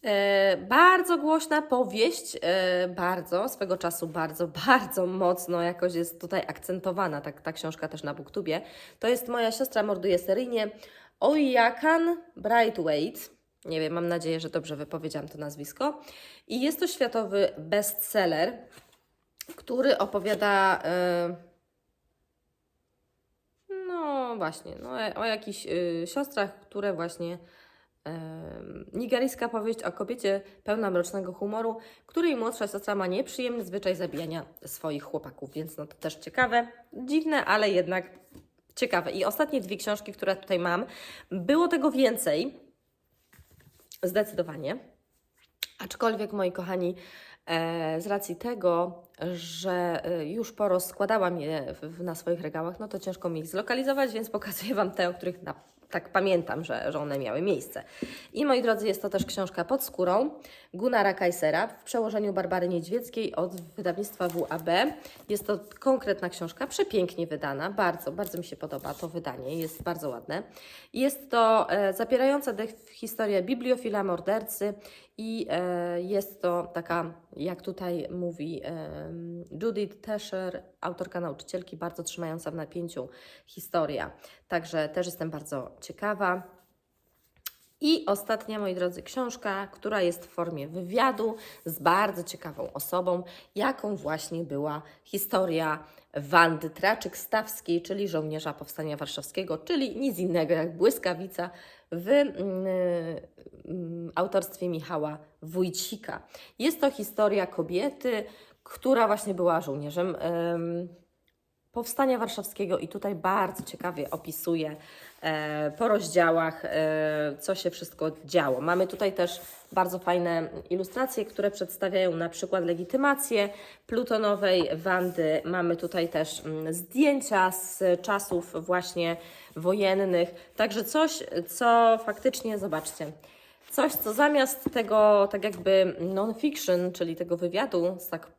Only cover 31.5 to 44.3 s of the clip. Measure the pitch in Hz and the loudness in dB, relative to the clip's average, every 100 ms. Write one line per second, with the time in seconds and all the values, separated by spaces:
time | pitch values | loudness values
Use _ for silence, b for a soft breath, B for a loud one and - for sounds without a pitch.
31.5 | 214 226 220 B B _ - 339 262 226 | -2 -2 -4 B B _ 0 2 2 -2
32.5 | 233 208 202 208 202 185 185 - - 247 | -2 -4 -4 -2 0 0 0 -2 -2 -4
33.5 | 240 185 196 196 180 170 147 165 165 - | -4 -4 -4 -2 -2 -2 -4 -6 -6 -10
34.5 | - - - 160 147 - 143 - - 139 | -16 -16 -8 -6 -6 -6 -8 -8 -14 -12
35.5 | 156 160 - 151 - - - - - 247 | -10 -10 -10 -14 -8 -8 -8 -6 0 4
36.5 | 233 233 - - - 254 302 311 294 - | 4 2 -8 -18 -12 0 2 4 2 4
37.5 | 214 214 180 175 185 175 - _ - _ | 4 6 4 2 -2 -4 -16 _ -20 _
38.5 | _ _ - 254 180 160 185 285 311 302 | _ _ -4 0 2 0 0 0 2 0
39.5 | 285 185 196 - 208 - 202 185 190 - | 0 -2 -6 -4 -4 -6 -4 -2 -2 0
40.5 | 180 175 175 233 B B B B 185 175 | 0 2 0 -2 B B B B -4 4
41.5 | 302 349 339 294 254 269 240 175 - 262 | 4 6 4 4 6 4 4 0 0 0
42.5 | - - _ _ _ _ _ _ - - | -6 -20 _ _ _ _ _ _ -20 -20
43.5 | _ - _ _ - 185 185 208 | _ -20 _ _ -6 0 0 0